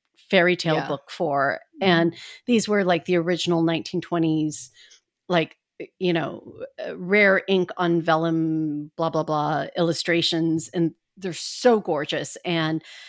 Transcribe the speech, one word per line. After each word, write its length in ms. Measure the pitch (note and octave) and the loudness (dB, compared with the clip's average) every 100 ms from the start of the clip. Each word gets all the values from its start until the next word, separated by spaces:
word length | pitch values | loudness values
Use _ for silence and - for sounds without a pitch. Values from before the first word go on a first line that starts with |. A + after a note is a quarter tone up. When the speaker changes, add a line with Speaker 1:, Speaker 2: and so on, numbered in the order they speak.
| _ _ | _ _
Speaker 1:
fairy 400 | _ F#3+ F3 F3 | _ 4 4 2
tale 200 | E3+ D#3 | 0 0
Speaker 2:
Yeah. 120 | C#3+ | -2
Speaker 1:
book 220 | C#3+ - | -6 -8
for. 500 | - E3+ C#3 C3+ F#2+ - - | -6 -2 0 0 -2 -8 -2
Speaker 2:
Mm-hmm. 80 | F#3+ | 2
Speaker 1:
And 260 | E3+ E3+ E3 - - - | 4 4 -2 -12 -10 0
these 200 | A#3 G3+ | 2 2
were, 140 | G#3 | 0
like, 220 | F#3 F3 | 2 0
the 120 | - F3+ | 0 0
original 460 | E3 E3+ E3+ E3+ | 0 -2 0 2
nineteen 380 | E3 E3 - F3+ | 2 0 -4 -6
twenties, 720 | - E3+ E3 D#3 D3+ - - _ - - _ _ - | -4 0 0 0 -2 -4 -12 _ -20 -20 _ _ -2
like, 280 | F3 D#3+ - _ - - _ | 0 0 -8 _ -18 -18 _
you 120 | F#3 | -2
know, 400 | E3 C#3+ - - - - - | 0 -2 -8 -16 -16 -16 -12
uh, 120 | - D#3+ | -12 -10
rare 440 | F3+ G#3 G3+ F#3+ - | 0 4 6 4 2
ink 240 | F#3+ F3 - | 0 0 0
on 240 | F3 E3+ | 0 2
vellum, 880 | E3 D#3+ E3 E3 D#3+ D#3+ D#3 D3 D3+ - | 2 2 2 0 0 0 -2 -4 -8 -4
blah, 140 | E3 | -2
blah, 120 | D#3 | 0
blah, 420 | D#3 D3+ D3 D3 - - | -2 -2 0 -2 -4 -2
illustrations. 920 | E3+ D#3+ - E3+ D#3+ E3+ E3 D#3+ - | 0 0 0 0 0 0 0 0 -2
And 260 | F3+ E3 - _ - | 0 0 -2 _ -12
they're 160 | F#3 | -10
so 460 | D#3+ - - B3+ A3 | -8 -8 0 2 2
gorgeous. 560 | F#3+ D3+ D3+ D3+ D3 - | 0 -4 -4 -4 -6 -8
And, 380 | F3 E3+ D#3+ D#3+ - - | -4 -2 0 -2 -6 -18